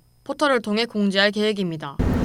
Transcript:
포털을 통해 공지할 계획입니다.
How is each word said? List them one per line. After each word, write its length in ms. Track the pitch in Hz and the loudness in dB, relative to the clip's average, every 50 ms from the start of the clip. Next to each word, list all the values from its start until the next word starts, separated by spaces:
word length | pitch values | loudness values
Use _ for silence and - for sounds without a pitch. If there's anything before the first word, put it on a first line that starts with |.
| _ _ _ _ - | _ _ _ _ -10
포털을 380 | - 277 - 302 285 269 233 | -8 -4 0 2 2 2 2
통해 240 | - 214 208 220 240 | 0 0 -2 0 -2
공지할 460 | 233 - 208 202 202 185 196 202 208 | -2 0 0 0 2 2 2 2 2
계획입니다. 640 | 202 214 208 214 214 202 190 170 165 156 160 143 135 - - - - - - | 2 0 0 0 0 -2 -2 -4 -4 -6 -8 -8 -4 -2 0 0 0 0 0